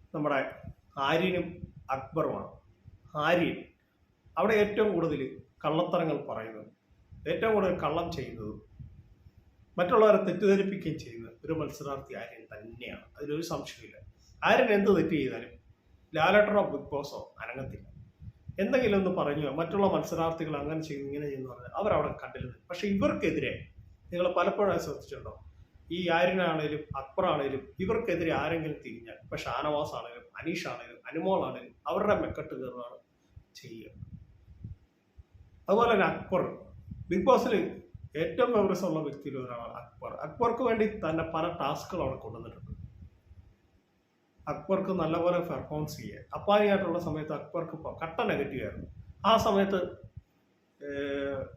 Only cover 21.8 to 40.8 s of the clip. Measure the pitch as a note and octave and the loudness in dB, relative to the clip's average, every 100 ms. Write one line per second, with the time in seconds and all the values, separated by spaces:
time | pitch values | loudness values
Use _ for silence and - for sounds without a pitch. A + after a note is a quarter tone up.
21.8 | G3+ D#3+ D3 - B2+ - B2+ - - F3+ | 0 2 0 -4 -10 -10 -10 -12 -12 -4
22.8 | G#3 G3 D4 - F3 D3+ B2 - - - | 0 2 2 2 0 0 -2 -4 -10 -20
23.8 | - - - F3 F3+ F3+ F#3+ G3 G3 E3+ | -20 -20 -6 0 2 4 2 4 2 2
24.8 | D#3 C3 - C3 - - - - - - | -2 -6 -10 -12 -12 -14 -18 -20 -20 -20
25.8 | - E3+ F3 E3 F3+ F#3+ E3+ D#3 D3+ D3 | -8 -2 2 4 6 4 2 2 0 -4
26.8 | - C3+ - - F#3 D3 C#3 C3 - - | -6 -10 -6 0 2 2 0 -4 -8 -4
27.8 | F#3+ G#3+ - E3+ E3 C3+ D3+ E3 D#3 D3 | -2 0 0 0 0 0 0 -2 -2 -6
28.8 | - A#2+ - - - D3 C#3 A#2+ D3+ D3 | -10 -14 -16 -18 -10 -8 -4 -2 0 0
29.8 | D3+ B2+ A2+ A#2+ - - D#3 - C#3+ A#2+ | -2 -6 -10 -14 -16 -10 -6 -6 -6 -10
30.8 | B2 - B2 D#3 F#3 F3+ C3 B2+ - - | -12 -18 -10 -4 0 0 0 -6 -12 -10
31.8 | D3 F#3 G#3 G3 - - - C3 B2+ B2 | -4 0 2 2 0 -6 -10 -10 -10 -10
32.8 | A#2+ - _ _ _ - - - A#2 A2+ | -14 -16 _ _ _ -20 -20 -20 -18 -16
33.8 | - - - - - - - - - - | -16 -18 -16 -16 -20 -20 -20 -16 -14 -14
34.8 | _ _ _ - - - - - - G#3 | _ _ _ -20 -20 -20 -20 -8 2 4
35.8 | A#3 G3+ E3 - - F3+ - - - - | 6 6 4 0 -2 0 0 -6 -14 -18
36.8 | - - - F#3 F3 A3+ B3 G#3 - - | -16 -14 -2 2 6 6 6 2 0 -6
37.8 | - - - D3 E3 F3 B3 A3 G3 F3+ | -14 -18 -10 -4 -2 2 4 4 4 2
38.8 | F#3+ D#3 C#3+ C3 C#3+ C3 B2 A#2+ A2+ B2 | 0 -2 -4 -6 -8 -8 -8 -10 -10 -12
39.8 | - - A#2 - D#3 D#3 A#3 B3 A#3+ A3 | -16 -14 -12 -10 -10 0 0 2 2 4